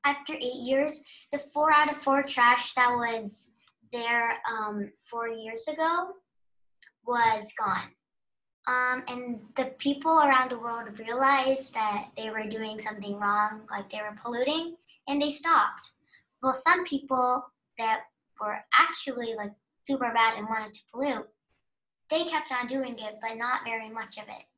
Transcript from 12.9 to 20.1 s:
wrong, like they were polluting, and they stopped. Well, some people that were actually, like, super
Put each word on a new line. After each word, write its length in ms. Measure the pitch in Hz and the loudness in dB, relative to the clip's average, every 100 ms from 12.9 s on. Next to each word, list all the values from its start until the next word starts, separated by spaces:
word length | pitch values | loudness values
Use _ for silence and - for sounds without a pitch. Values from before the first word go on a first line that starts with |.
| 214 202 202 | -8 -8 -4
wrong, 400 | 202 208 214 214 - | 0 2 0 -4 -10
like 180 | 208 196 | -10 -8
they 80 | 214 | -8
were 180 | 214 214 | -10 -10
polluting, 540 | 240 240 262 320 339 - _ _ - | -8 -2 0 0 -4 -12 _ _ -4
and 160 | 285 | 0
they 80 | 294 | 0
stopped. 640 | - 330 330 - - - _ _ - _ _ | -2 4 4 4 -2 -18 _ _ -20 _ _
Well, 120 | 262 | -2
some 300 | 254 330 359 | 2 4 4
people 640 | 359 277 - 254 247 247 - _ _ - | 2 -4 0 2 2 2 -2 _ _ -4
that 220 | 226 220 - _ _ _ | 0 0 -4 _ _ _
were 180 | 214 202 - 277 | -6 -6 2 4
actually, 580 | 320 - 277 240 233 220 | 4 0 -8 -6 -6 -6
like, 160 | 202 - _ _ - | -8 -10 _ _ -4
super 260 | 269 240 | -2 2